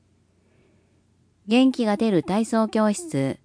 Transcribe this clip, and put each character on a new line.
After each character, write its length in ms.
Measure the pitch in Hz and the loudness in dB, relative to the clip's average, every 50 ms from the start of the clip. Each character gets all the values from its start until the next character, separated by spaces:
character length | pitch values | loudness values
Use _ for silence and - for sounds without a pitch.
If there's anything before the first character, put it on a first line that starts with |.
| _ _ _ _ _ _ _ _ _ _ _ _ _ _ _ _ _ _ _ _ _ _ _ _ _ _ _ _ _ 196 | _ _ _ _ _ _ _ _ _ _ _ _ _ _ _ _ _ _ _ _ _ _ _ _ _ _ _ _ _ 0
元 220 | 220 247 262 262 | 2 4 4 4
気 160 | 247 - 240 | 2 0 -2
が 100 | 214 208 | -2 0
出 140 | 202 220 226 | 0 0 2
る 140 | 202 170 147 | 2 0 0
体 200 | - 180 214 226 | 0 -2 -2 -2
操 220 | - - 220 220 | 0 0 0 0
教 260 | 214 - 226 214 214 208 | 0 0 0 0 0 0
室、 460 | - - 330 - 139 135 135 - - _ | -2 -6 -6 -4 -2 -2 -2 -4 -8 _